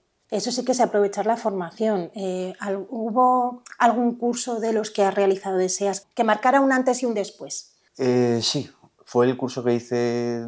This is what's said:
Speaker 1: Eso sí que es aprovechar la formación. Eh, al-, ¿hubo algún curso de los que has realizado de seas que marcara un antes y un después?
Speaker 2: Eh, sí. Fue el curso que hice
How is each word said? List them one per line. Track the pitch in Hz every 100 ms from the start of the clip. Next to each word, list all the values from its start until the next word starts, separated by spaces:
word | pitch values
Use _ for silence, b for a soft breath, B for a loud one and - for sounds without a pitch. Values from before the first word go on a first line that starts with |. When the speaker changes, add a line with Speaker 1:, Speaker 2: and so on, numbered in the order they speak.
| _ _ -
Speaker 1:
Eso | 208 240
sí | 240
que | 247
es | 247
aprovechar | 220 208 202 202 208
la | 233
formación. | 226 196 170 - 220 202 170 214
Eh, | 190 185 185 185
al-, | 202 196 190
¿hubo | 240 226 226 254 254 247 247 - -
algún | 247 226 240 -
curso | 240 240 - 233
de | 226
los | 220 214
que | -
has | 196
realizado | 196 196 190 196 185
de | 185
seas | 180 202 190 - -
que |
marcara | 220 214 254 277
un | 269
antes | 262 254 247
y | 247
un |
después? | 208 190 - 139 - - _ _ -
Speaker 2:
Eh, | 131 123 120 117
sí. | 113 147 117 - _ _ -
Fue | 120 127
el | 127
curso | 127 127
que | 120
hice | 120 120 120 120 120 120 117